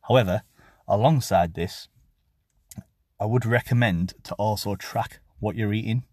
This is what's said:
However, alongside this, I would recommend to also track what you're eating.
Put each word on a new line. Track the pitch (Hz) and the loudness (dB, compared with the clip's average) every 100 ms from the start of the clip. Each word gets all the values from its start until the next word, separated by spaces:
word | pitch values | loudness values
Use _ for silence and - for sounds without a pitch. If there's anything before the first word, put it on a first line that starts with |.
However, | - 127 98 90 - _ _ _ - | 4 2 4 -2 -6 _ _ _ -2
alongside | 101 127 151 - 92 87 | 2 4 2 2 2 2
this, | 82 87 - - _ _ _ _ _ _ _ _ - _ _ _ _ | -2 -8 -8 -20 _ _ _ _ _ _ _ _ -20 _ _ _ _
I | |
would | 104 123 | 0 0
recommend | 113 120 - 123 120 85 92 - | 2 0 2 2 2 2 -2 -6
to | - | -12
also | - 107 104 101 95 | -4 -2 -2 -6 -8
track | - 120 107 - _ - | -6 -6 -6 -10 _ -8
what | 107 107 | -6 -2
you're | 104 | -2
eating. | 107 110 123 - | -2 -2 -4 -4